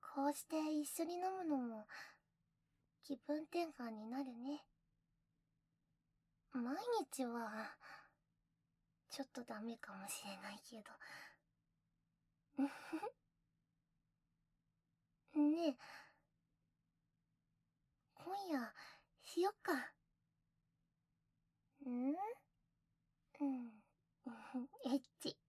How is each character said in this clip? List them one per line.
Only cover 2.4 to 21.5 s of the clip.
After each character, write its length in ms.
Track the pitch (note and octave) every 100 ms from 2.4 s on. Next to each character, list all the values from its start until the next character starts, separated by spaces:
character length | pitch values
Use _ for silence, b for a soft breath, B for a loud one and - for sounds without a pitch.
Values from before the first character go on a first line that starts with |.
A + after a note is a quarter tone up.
| _ _ _ _ _ _
気 160 | - C#4
分 280 | - D4+ D#4
転 180 | F4 E4+ -
換 140 | A#3+
に 160 | G#3+ A3
な 180 | B3+
る 20 | C4+ A#3
ね。 260 | B3+ D4 - _ _ _ _ _ _ _ _ _ _ _ _ _ _ _ _ _ _
毎 240 | C4 A#3+ D#4 A#4+ A4+ E4
日 140 | - B3
は、 500 | A#3 A3+ A3 A3 - B B B B _ _ _ _ _ _ _ _ _
ち 120 | -
ょ 20 | C4+
っ 20 |
と 100 | -
ダ 160 | A#3+ G#3+
メ 160 | A3+ A#3
か 140 | - F#3+
も 120 | F#3+
し 160 | - G3+
れ 120 | F#3+
な 140 | G3
い 100 | G3+ -
け 140 | A3
ど。 0 | - - B B B B _ _ _ _ _ _ _ _ _ _ _ -
<laughs> 560 | C#4 - - D#4+ A4 - _ _ _ _ _ _ _ _ _ _ _ _ _ _ _ _ _ _ _ _ _
ね 360 | D#4 D4 D#4+ E4
え。 80 | C4 B B B B B _ _ _ _ _ _ _ _ _ _ _ _ _ _ _ _ _ _
今 340 | - - G4 F#4+
夜、 260 | D4 A3+ B B B B _
し 180 | - -
よ 80 | F#4+
っ 60 | -
か。 100 | - C#4+ A#3+ - _ _ _ _ _ _ _ _ _ _ _ _ _ _ _